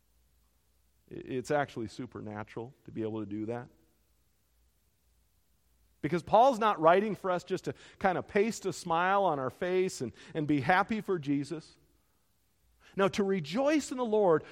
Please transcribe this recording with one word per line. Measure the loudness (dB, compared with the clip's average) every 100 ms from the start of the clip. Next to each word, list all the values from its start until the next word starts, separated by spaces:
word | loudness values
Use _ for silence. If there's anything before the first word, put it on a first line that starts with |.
| _ _ _ _ _ _ _ _ _ _ -18
I-, | -16
it's | -10 -8 -4
actually | -2 -2 -6 -10
supernatural | -10 -14 -12 -12 -12 -12 -12 -14 -16
to | -16
be | -8
able | -6 -6
to | -8
do | -8 -6
that. | -8 -10 _ _ _ _ _ _ _ _ _ _ _ _ _ _ _ _ _ _ _ _ _ _ _
Because | -4 -4
Paul's | 4 6 6 6
not | 0 4
writing | 6 6 4 -4
for | -2
us | -4
just | -2 -6
to | -6 -10 -14 -2
kind | 0 0
of | 0
paste | 2 2 0 -6
a |
smile | -6 -2 0 2 2
on | 2 0
our | -4
face | -4 -2 0 0 -2
and, | -10 -10 -10
and | -6 0
be | 0
happy | 4 2 2 -2
for | -2 -4
Jesus. | -2 -2 -2 -10 -14 _ _ _ _ _ _ _ _ _ _ _ -12
Now, | 0 0
to | 2
rejoice | 0 0 -2 -2 2 2 -2
in | -6
the |
Lord | 0 2 4 4 0